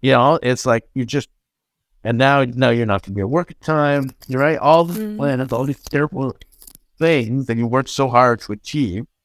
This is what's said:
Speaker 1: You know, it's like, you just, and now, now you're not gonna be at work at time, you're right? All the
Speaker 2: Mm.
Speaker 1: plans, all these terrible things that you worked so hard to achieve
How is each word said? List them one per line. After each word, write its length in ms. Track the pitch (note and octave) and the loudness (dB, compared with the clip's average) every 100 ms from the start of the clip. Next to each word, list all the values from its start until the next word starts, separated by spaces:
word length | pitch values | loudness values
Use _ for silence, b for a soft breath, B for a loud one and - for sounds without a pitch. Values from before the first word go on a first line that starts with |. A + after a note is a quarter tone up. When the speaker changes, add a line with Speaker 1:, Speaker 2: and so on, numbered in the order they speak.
Speaker 1:
You 100 | C3 | 2
know, 280 | B2+ C3 E3 | 4 4 2
it's 220 | B2 B2+ C3 | 0 -2 0
like, 240 | A2+ - | 0 -2
you 120 | C3+ A#2+ | -6 -4
just, 240 | D3 - _ _ _ _ _ _ _ | -4 -6 _ _ _ _ _ _ _
and 140 | A2+ A#2 | -4 2
now, 260 | C3+ C#3 | 4 4
now 260 | C3 A#2+ B2+ | 0 0 2
you're 140 | A#2 A2+ | 2 0
not 180 | G2 | -2
gonna 120 | - G2 | -4 -4
be 60 | |
at 80 | G2 | -2
work 220 | D3+ F3 | -2 -4
at 100 | - | -8
time, 480 | - D#3 D3 C#3+ C3+ - - | -4 0 0 0 -4 -10 -6
you're 140 | C3 | 0
right? 160 | C#3+ D#3 | 0 2
All 260 | C#3+ E3 | 2 2
the 160 | E3+ F3 | 2 -4
Speaker 2:
Mm. 180 | G#3+ G#3 | -6 -4
Speaker 1:
plans, 360 | C#3+ B2+ C3 | -2 -2 -2
all 100 | B2 | -4
these 180 | C#3 C#3 | -4 -6
terrible 520 | - C#3+ D3+ - C3+ - - _ - - _ - | -4 -4 -2 -4 -6 -8 -16 _ -20 -20 _ -2
things 480 | E3 D#3 A2 C3 B2+ | 0 2 0 -2 -2
that 100 | A#2 | -2
you 80 | A#2 | 0
worked 240 | B2+ C3+ | 0 -2
so 180 | - C3+ | -2 2
hard 300 | A#2+ B2+ A#2 | 4 4 2
to 100 | - | -4
achieve 540 | G#2+ - D3+ B2 F#2 B2 _ | -12 -6 -4 -2 -4 -10 _